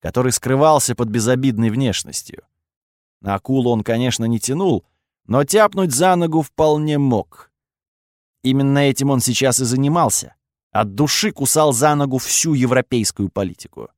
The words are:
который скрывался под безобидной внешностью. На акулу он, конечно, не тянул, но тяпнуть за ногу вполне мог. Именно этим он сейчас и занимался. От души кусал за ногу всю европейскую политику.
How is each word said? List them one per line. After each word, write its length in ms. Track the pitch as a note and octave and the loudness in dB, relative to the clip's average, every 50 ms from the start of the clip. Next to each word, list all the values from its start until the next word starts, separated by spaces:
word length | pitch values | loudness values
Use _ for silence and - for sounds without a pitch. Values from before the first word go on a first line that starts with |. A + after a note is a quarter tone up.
который 300 | - D#2+ - B2 B2 B2+ | -10 -6 -4 -2 -2 -2
скрывался 640 | A#2 - - B2 C3 C3+ D3 D#3 D#3 C#3+ - - A#2+ | -2 -4 -2 -2 0 2 4 4 4 2 2 -2 -2
под 140 | - B2 A2+ | -4 -4 -4
безобидной 600 | G#2+ A#2+ G#2+ A#2 B2+ B2+ C3+ C3+ A#2 G#2 A2+ A2+ | -2 -2 0 0 0 0 0 -2 0 0 -2 -2
внешностью. 760 | G#2 B2+ C#3 A#2+ F#2+ - - - - - - - - - _ _ _ _ _ _ _ _ _ _ _ _ _ _ _ _ | 0 -2 -2 -2 -2 -4 -8 -10 -12 -12 -12 -14 -20 -20 _ _ _ _ _ _ _ _ _ _ _ _ _ _ _ _
На 140 | - G2+ G2 | -6 -4 -4
акулу 360 | G2 _ - C3 C3+ B2 B2 | -4 _ 0 0 0 2 2
он, 120 | A#2+ A2 G#2 | 0 0 0
конечно, 420 | - A2+ A#2 B2+ B2+ A#2 - A2+ | -2 -2 0 0 -2 -2 -2 -2
не 140 | A2+ A#2 A2 | -2 -2 -2
тянул, 460 | - - C3 E3 G3 F#3 C3+ F#2+ - _ _ _ _ _ _ _ _ | -2 -4 -4 -2 0 0 0 -2 -4 _ _ _ _ _ _ _ _
но 180 | - G#2+ C3+ D3 | -2 0 0 0
тяпнуть 500 | - - G#3+ G#3+ G#3 - G3 F#3+ F3 B2+ | 2 4 4 4 4 2 0 -2 -2 0
за 220 | B2 F3 F#3 F#3 | 2 2 2 2
ногу 260 | F3 E3+ E3 D#3 D#3+ | 2 0 0 0 -2
вполне 560 | D#3 - _ - D#3 D#3 D3+ D3+ D3+ D3+ D3+ | -2 -2 _ 0 2 2 2 2 0 0 0
мог. 540 | D3 C#3+ C3+ A#2+ G#2 - _ - - - _ _ _ _ _ _ _ _ _ _ _ _ _ _ _ _ _ _ _ | 0 2 2 0 0 -2 _ -14 -20 -20 _ _ _ _ _ _ _ _ _ _ _ _ _ _ _ _ _ _ _
Именно 380 | _ C3 C3 C#3 C#3 C#3 C#3 C#3+ | _ 0 0 2 2 2 2 2
этим 300 | C#3+ C#3 C3 - C3+ C#3 | 2 2 0 0 0 0
он 120 | C#3 B2+ | 0 2
сейчас 380 | A#2 - A#2+ - C3 C3 B2 - | 0 0 0 0 0 0 0 0
и 60 | C3 | -2
занимался. 680 | A2+ B2 C3 C3+ C#3+ D#3 F3 D#3+ A#2 - - - - _ _ _ _ _ _ _ _ | -2 0 0 0 0 2 2 2 0 0 -2 -6 -8 _ _ _ _ _ _ _ _
От 240 | _ G2 A2 G#2 G2 | _ -2 -2 -2 0
души 360 | G#2 D3 C#3+ - - - G#3+ | -2 0 0 0 -2 -2 -2
кусал 400 | - - C3+ C3 - D#3 D#3 D3+ | -2 -2 -2 0 2 2 2 2
за 240 | C3 A2+ C#3 D3+ D3+ | 2 2 2 2 2
ногу 220 | D3 C#3+ C#3 B2+ | 2 0 0 -2
всю 360 | B2+ - - - - - E3 D3+ | -4 -4 -2 -2 -2 0 0 2
европейскую 760 | C3+ B2+ B2 B2+ B2+ A#2+ _ - A#2+ G#2+ - - - G2+ F#2 | 2 2 2 2 0 0 _ -2 -2 -2 -2 -4 -4 -4 -4
политику. 600 | _ - G2 F#2 F2 _ - - _ - A1 - _ | _ -4 -6 -6 -6 _ -20 -20 _ -16 -18 -18 _